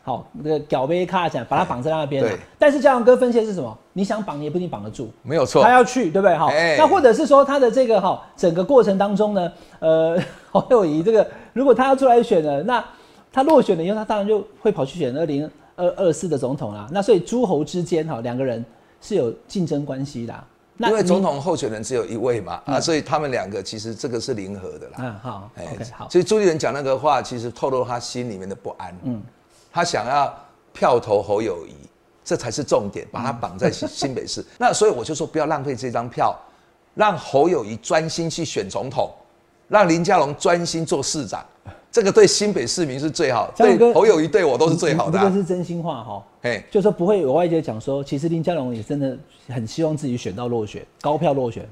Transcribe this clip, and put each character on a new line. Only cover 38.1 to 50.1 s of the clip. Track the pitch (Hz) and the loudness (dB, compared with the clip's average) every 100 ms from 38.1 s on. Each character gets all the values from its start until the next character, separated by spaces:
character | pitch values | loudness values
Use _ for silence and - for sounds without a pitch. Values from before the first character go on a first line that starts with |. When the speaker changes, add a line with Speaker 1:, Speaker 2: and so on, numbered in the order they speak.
| - 165 | -4 -6
Speaker 2:
去 | 160 | -4
选 | 156 - 95 | -6 -6 -6
总 | 98 123 | -6 -6
统， | 123 98 - _ _ _ _ _ | -4 -4 -6 _ _ _ _ _
让 | 208 185 | 4 4
林 | 165 | 2
佳 | 175 180 | 2 2
龙 | 143 139 | 2 0
专 | 190 175 170 | 0 0 0
心 | 165 | -4
做 | 160 151 | -2 -2
市 | 127 160 107 | -2 -6 -6
长。 | 85 - _ - - _ | -10 -14 _ -20 -20 _
这 | - | 0
个 | 196 | 4
对 | 220 196 | 6 6
新 | - 208 | 6 0
北 | 170 120 | -2 -4
市 | - | -2
民 | 156 131 | -4 -2
是 | 151 | -6
最 | - 143 | -2 0
好， | 117 95 - | 0 -2 2
Speaker 1:
嘉 | 233 | 4
荣 | 180 | 6
哥， | 233 | 6
Speaker 2:
对 | |
侯 | 190 214 | 6 4
友 | 170 | 4
宜 | 160 | 2
对 | 208 | 2
我 | 165 123 | 2 2
都 | 160 | 2
是 | 156 | 2
最 | 165 160 | 0 0
好 | 104 | 0
的 | 180 | 2
啊。 | |
Speaker 1:
你， | 196 | 2
你 | 190 | 2
这 | |
个 | |
是 | 175 | -2
真 | 180 | -4
心 | 170 170 | -4 -6
话 | 165 135 | -6 -8
哈。 | 110 101 - _ | -10 -14 -14 _
Speaker 2:
嘿。 | 123 104 - | -6 -6 -2
Speaker 1:
就 | 208 | 2
说 | 196 | 2
不 | - 175 | 2 0
会 | 208 | 2
有 | 139 | 2
外 | 143 175 | 2 2
界 | 165 | 0
讲 | 139 110 | -2 -8
说， | - 139 | -6 -6
其 | 143 143 | -4 -4
实 | 160 | -2
林 | 165 | -2
佳 | 160 170 | -2 -4
龙 | 127 117 | -4 -8
也 | |
真 | 104 143 | -6 -4
的 | 135 - - _ - | -4 -6 -16 _ -10
很 | 127 110 | -8 -8
希 | - | -4
望 | 160 151 | -2 -2
自 | |
己 | 143 | -4